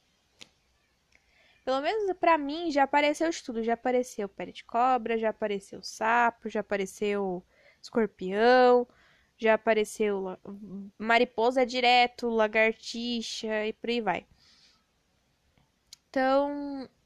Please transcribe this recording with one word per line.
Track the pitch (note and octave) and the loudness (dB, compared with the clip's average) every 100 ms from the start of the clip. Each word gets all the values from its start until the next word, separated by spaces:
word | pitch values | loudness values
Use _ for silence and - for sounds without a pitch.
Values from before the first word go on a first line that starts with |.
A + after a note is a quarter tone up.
| _ _ _ - - _ _ _ _ _ _ _ _ _ _ _ | _ _ _ -20 -20 _ _ _ _ _ _ _ _ _ _ _
Pelo | - C4+ | -4 -2
menos | D#4 A4 G4 F4+ | 0 -2 -2 0
pra | E4+ D#4+ | 2 2
mim | C#4 D#4+ E4+ | 0 -4 -2
já | C#4 | 0
apareceu | C4 D4 D4 D4+ E4 | 2 2 2 2 -2
de | - | -4
tudo. | - A3+ | -6 -4
Já | A3+ | -2
apareceu | A#3 B3+ B3 B3 - G3 | -2 0 -2 -2 -6 -8
pele | - F3+ | -8 -14
de | - | -14
cobra, | - A#3 B3+ B3+ A3+ A3+ | -6 0 2 0 -2 -2
já | A3 | -2
apareceu | - G#3+ G3+ - G3 | -2 -4 -6 -10 -16
sapo, | - - A3 A#3+ F4 - G#3+ | -14 -4 0 2 2 -2 -6
já | G#3+ | -6
apareceu | - G3 F#3+ - G#3 G3+ G3 F3+ - _ _ _ | -4 -4 -4 -4 -4 -2 -4 -6 -10 _ _ _
escorpião, | - A#3+ G#3 - F#3 G3+ A#3 B3+ B3 B3 A#3+ _ _ _ _ - | -6 -2 -2 -4 -4 2 4 6 6 6 2 _ _ _ _ -2
já | A3 | 2
apareceu | G#3+ A3+ A3 G#3 - G#3 G3 | 2 2 0 0 -2 -2 -2
la-, | F#3+ F#3 - G3+ G3+ G3 G3 - | -6 -12 -16 -16 -16 -16 -16 -8
mariposa | A3 A#3 A#3+ - A#3 C4 | 2 2 2 0 0 2
direto, | A#3+ B3+ B3 B3 B3 - A#3+ | 0 2 4 4 4 0 -2
lagartixa | A3+ G#3+ A3 A3 - - A#3 A#3+ A#3 - - A3 G#3+ G#3+ | 0 2 2 2 0 -8 -8 -6 -6 -6 -8 -6 -4 -4
e | |
por | - A3+ | -6 -4
aí | A#3+ | -2
vai. | G3+ - - _ _ _ _ _ _ _ _ _ _ _ _ _ _ _ _ - _ | -2 -4 -6 _ _ _ _ _ _ _ _ _ _ _ _ _ _ _ _ -20 _
Então, | C4+ C4 C#4 C#4+ C#4+ C#4+ C#4 B3 _ | -2 2 2 0 -4 -8 -10 -12 _